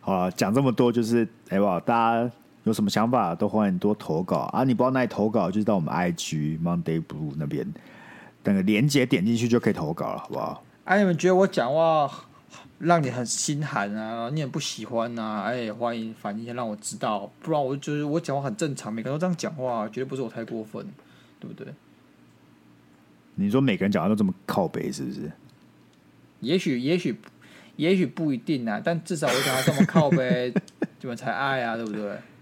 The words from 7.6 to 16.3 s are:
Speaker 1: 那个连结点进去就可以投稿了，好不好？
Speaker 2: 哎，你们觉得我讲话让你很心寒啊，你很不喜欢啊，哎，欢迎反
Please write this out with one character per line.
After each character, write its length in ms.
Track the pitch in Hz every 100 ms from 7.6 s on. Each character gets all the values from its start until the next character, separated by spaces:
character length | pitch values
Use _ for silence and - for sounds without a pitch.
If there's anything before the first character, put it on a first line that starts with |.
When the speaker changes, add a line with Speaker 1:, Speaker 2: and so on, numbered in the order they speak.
| - - - - - - - -
Speaker 1:
那 100 | -
个 80 | 98
连 240 | 95 107 143
结 200 | 143 123
点 180 | 123
进 100 | 98
去 140 | 117 117
就 100 | 117
可 120 | 113
以 20 |
投 220 | 90 78
稿 180 | 82 -
了， 60 | -
好 100 | -
不 100 | -
好？ 240 | 80 - - _
Speaker 2:
哎， 140 | - 196
你 60 |
们 120 | 196 165
觉 120 | 180
得 60 |
我 120 | 185 190
讲 260 | 196 120
话 380 | 147 165 156 139 - - - - - - -
让 220 | 156 170
你 80 | 139
很 140 | 123
心 420 | 117 - - 147 151
寒 240 | 127 101
啊， 340 | 104 110 117 117
你 120 | 151
很 80 | 143
不 100 | 160
喜 240 | 139 -
欢 340 | 107 117 113 117
啊， 260 | 110 107
哎， 280 | 101 123 113
欢 260 | 107 117 117
迎 140 | 113
反 240 | 110 110